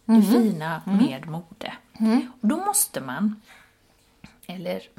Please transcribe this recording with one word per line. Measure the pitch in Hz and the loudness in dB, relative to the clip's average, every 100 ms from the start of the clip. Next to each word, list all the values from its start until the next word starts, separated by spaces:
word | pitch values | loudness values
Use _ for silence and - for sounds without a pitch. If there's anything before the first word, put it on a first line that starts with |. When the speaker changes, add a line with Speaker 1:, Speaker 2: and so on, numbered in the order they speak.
Speaker 1:
det | - | 4
Speaker 2:
Mm. | 226 190 | 6 6
Speaker 1:
fina | 240 220 170 156 165 185 | 4 2 0 -6 -8 -2
Speaker 2:
Mm. | 196 | 2
Speaker 1:
med | 269 131 160 | 2 0 -10
mode. | 160 180 - - - _ - | -12 -12 -14 -12 -12 _ -4
Speaker 2:
Mm. | 220 240 - - | 0 0 -2 -4
Speaker 1:
Och | 208 | -2
då | 311 | 0
måste | 392 392 - - | -2 -2 -4 -6
man, | 135 131 208 214 _ - _ _ _ _ _ _ - _ - | -10 -4 -4 -4 _ -20 _ _ _ _ _ _ -20 _ -18
eller | 180 175 185 - | -12 -8 -8 -10